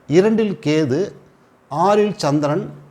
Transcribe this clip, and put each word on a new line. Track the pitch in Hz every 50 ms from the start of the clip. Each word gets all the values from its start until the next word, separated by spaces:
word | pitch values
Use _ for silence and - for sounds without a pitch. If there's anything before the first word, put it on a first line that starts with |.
| _ -
இரண்டில் | 139 180 190 220 226 214 220 208 180 -
கேது, | - 147 151 156 156 123 127 156 196 202 - - - _ _ _ _ _ _ _ _ -
ஆறில் | 135 156 175 196 208 214 208 - - -
சந்திரன், | - 147 143 151 147 143 151 190 214 - - - - -